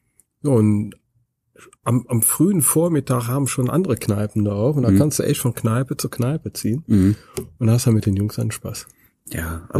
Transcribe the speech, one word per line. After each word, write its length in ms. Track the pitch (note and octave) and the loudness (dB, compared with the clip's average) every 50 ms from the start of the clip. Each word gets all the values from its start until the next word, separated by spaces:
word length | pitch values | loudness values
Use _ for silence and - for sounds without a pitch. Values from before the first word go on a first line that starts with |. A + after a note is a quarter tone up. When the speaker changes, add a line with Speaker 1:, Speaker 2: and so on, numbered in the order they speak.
| _ _ _ _ _ _ _ _ | _ _ _ _ _ _ _ _
Speaker 1:
So, 100 | - D3 | -2 0
und 420 | C3+ A2+ G#2+ G#2+ G#2 G#2 G#2+ G#2 - _ _ _ _ _ _ _ _ _ _ _ _ - - - _ _ - | 2 4 4 4 2 0 -2 -6 -10 _ _ _ _ _ _ _ _ _ _ _ _ -20 -20 -20 _ _ -2
am, 200 | A#2 A#2+ B2+ A2+ - | 0 0 0 0 0
am 120 | A#2+ A2+ | -2 0
frühen 400 | A2 - - - D#3 F#3+ G#3 F3 | 0 0 0 2 2 2 2 2
Vormittag 680 | B2+ - - D#3 E3 F3 E3+ C#3+ C3 - B2+ A#2+ A#2 A#2+ | 0 2 2 2 2 2 0 0 0 0 -2 -2 -2 -2
haben 200 | B2+ C#3 C#3 B2 | -2 -2 -2 -2
schon 220 | - - B2 B2 | -2 -2 -2 0
andere 260 | - - F#3+ - A2+ | 0 0 0 0 -2
Kneipen 480 | - - - G2+ G2+ G#2 G#2+ - A2 G#2 | -2 0 -2 -2 0 -2 -2 -2 0 0
da 80 | G2+ | 0
auf 240 | G2+ G2+ A2 C3+ D#3 | 0 0 0 0 0
und 80 | C#3+ B2 | 0 4
da 80 | A2+ | 4
Speaker 2:
Mhm. 60 | F#2+ G2 | 6 6
Speaker 1:
kannst 220 | C#3+ D3+ - - | 4 4 2 -2
du 40 | - | 0
echt 160 | - D3 - | 0 -2 0
von 140 | - A#2+ - | -2 -4 -4
Kneipe 400 | - - A2+ A2 B2 C3+ - D3+ | -2 -2 -2 0 0 -2 -4 -6
zu 140 | - - C3+ | -8 -8 -8
Kneipe 420 | - - B2 B2 D3+ D#3+ - G#2 | -6 -4 -4 -4 -4 -4 -6 -10
ziehen 320 | - - - G#2+ A2 D3+ E3 - | -12 -6 -4 -4 -4 -4 -2 2
Speaker 2:
Mhm. 280 | A2+ G2 F#2 G2 G#2+ - - - - - - - - - | 2 4 4 4 2 0 -4 -12 -10 -10 -10 -10 -8 -2
Speaker 1:
und 80 | A#2+ A2+ | 0 2
da 60 | A2+ | 2
hast 140 | A#2+ - B2 | 2 4 2
du 40 | |
mit 140 | A2 G#2+ - | 2 2 2
den 120 | G#2+ G2 F#2+ | 0 0 0
Jungs 180 | G2+ G#2+ - | -2 -2 -4
dann 160 | - A2+ A2 | -4 -6 -6
Spaß. 360 | - - - - - - - - _ _ _ _ _ _ _ - | -6 -8 -10 -12 -12 -12 -14 -18 _ _ _ _ _ _ _ -12
Speaker 2:
Ja, 280 | - E2+ E2 E2 E2 E2 - - | -10 -8 -6 -6 -8 -10 -10 -6
Speaker 1:
Das 20 | |
Speaker 2:
aber 80 | - - | -4 -2